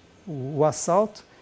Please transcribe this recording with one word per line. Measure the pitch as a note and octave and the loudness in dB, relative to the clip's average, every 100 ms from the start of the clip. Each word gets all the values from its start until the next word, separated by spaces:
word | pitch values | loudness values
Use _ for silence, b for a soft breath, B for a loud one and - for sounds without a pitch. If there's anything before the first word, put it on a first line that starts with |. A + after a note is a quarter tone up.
| _ _ G3+ | _ _ -12
o, | C#3+ C3 D3 | -8 -4 0
o | D3+ | 0
assalto, | D3 - F#3 G#3+ - B B | 0 0 2 0 -4 B B